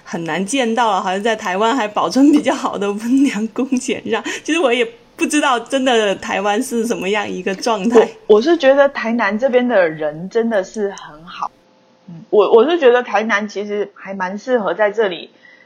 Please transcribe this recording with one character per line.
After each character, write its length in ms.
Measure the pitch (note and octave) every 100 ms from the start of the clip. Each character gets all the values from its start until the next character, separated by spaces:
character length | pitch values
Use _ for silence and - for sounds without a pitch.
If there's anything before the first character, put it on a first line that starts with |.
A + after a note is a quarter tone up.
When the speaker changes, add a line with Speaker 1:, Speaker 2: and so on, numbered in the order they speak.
Speaker 1:
很 180 | - F#3
难 200 | E3 D#3+
见 300 | G3 C4+ A#3+
到 160 | A3+ A#3
了， 100 | F#3
好 100 | F#3
像 120 | F#3+
在 120 | G#3+
台 220 | G#3+ G#3+ F#3
湾 180 | A3+
还 140 | C4 G#3+
保 200 | G#3 D#3+
存 220 | A3+ C#4+
比 120 | D4
较 120 | A3+
好 220 | B3+ B3+ -
的 160 | G3+
温 320 | G#3 A#3 C4+
良 220 | C4+ G3 A3
恭 200 | - C4 B3
俭 240 | - G#3+
让。 180 | - A#3 B3+ F#4+
其 80 | -
实 60 | D#4+
我 140 | C#4
也 140 | B3 A3+ - _ -
不 100 | E4+
知 140 | D4
道 180 | D4 A#3+
真 240 | A#3 C4+
的 320 | C4 A#3 G#3 F#3+
台 240 | - G3
湾 200 | G3+ G#3
是 240 | C4 A#3 A3+
什 100 | F3+
么 120 | F3+
样 200 | G#3+ G3+
一 140 | F#3
个 120 | F#3
状 340 | F#3+ A#3+ A3 F#3+
态。 100 | A#3 - - -
Speaker 2:
我， 100 | G#3
我 60 |
是 140 | C4 E4
觉 160 | C4+
得 160 | C#4 C#4
台 220 | C#4 A3+
南 220 | A#3 G3+ G#3
这 120 | C4
边 180 | B3 B3
的 220 | A3 E3+
人 400 | D#3 D3+ D#3 F#3
真 220 | A#3 A3+
的 120 | A3
是 280 | F#3 A3 G3+
很 340 | F#3+ D#3 D3+
好。 260 | E3+ - - - _ _ _ _ -
嗯， 140 | E3 -
我， 240 | - F3+
我 180 | A3+ C4
是 80 | F4
觉 140 | C4+
得 100 | B3
台 200 | A#3+ G#3
南 240 | A3 G3+ G#3+
其 180 | G3 G#3
实 240 | G#3 G3
还 180 | - G3
蛮 260 | G3 F#3 G3+
适 200 | C4 B3
合 160 | F#3
在 160 | F3 G#3+
这 180 | G3+ G#3
里， 220 | D#3+ - _ - _